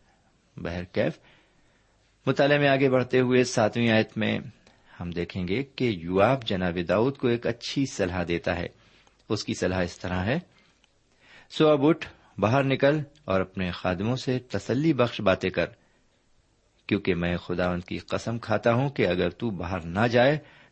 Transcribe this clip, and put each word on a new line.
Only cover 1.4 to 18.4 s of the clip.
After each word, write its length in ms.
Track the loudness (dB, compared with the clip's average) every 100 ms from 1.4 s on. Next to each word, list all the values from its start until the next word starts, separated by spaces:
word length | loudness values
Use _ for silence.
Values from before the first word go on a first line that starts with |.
| _ _ _ _ _ _ _ _ -2
مطالعے 320 | 2 4 4
میں 100 | 4
آگے 220 | 4 4
بڑھتے 300 | 2 2 2
ہوئے 240 | 4 4
ساتویں 460 | 2 2 0 2 2
آیت 280 | 4 2 -2
میں 200 | -4 -4 -8 -18 _ _ _ -12
ہم 100 | -8
دیکھیں 380 | -6 -6 -6 -4
گے 140 | -4
کہ 220 | -6 -4
یوآب 600 | -4 -4 -2 2 2 2
جناب 340 | -2 -4 -2 -2 0
داؤد 280 | 2 0 0
کو 120 | -2
ایک 180 | -2 -2
اچھی 400 | -6 -6 -4 -4
صلاح 380 | -2 -2 -2 -2
دیتا 280 | -2 -2 -4
ہے۔ 100 | -6 -10 _ _ _ _ -6
اس 160 | -6
کی 100 | -6
صلاح 280 | -4 -2 0
اس 160 | -2 -4
طرح 260 | -6 -4
ہے، 140 | -2 -4 -6 _ _ _ _ _ _ _ _ -20 -8
"سو 180 | 2 4
اب 180 | 6 4
اٹھ، 200 | 2 -2 -16 _ -2
باہر 260 | 2 2
نکل 340 | 2 2 4 2 -2 _
اور 160 | -2 -2
اپنے 300 | -2 -4 -6
خادموں 460 | -4 -4 -2 -2 -4
سے 220 | -4 -4
تسلی 540 | -4 -6 -2 0 2
بخش 280 | 2 0 0
باتیں 300 | 2 2 0
کر، 160 | -2 -4 -6 _ _ _ _ _ _ _ _ _ _ -4
کیونکہ 280 | -2 0
میں 220 | -2 -2 -4
خداوند 480 | -4 -2 -2 -2
کی 140 | -6 -10
قسم 400 | -6 -6 -6
کھاتا 340 | -8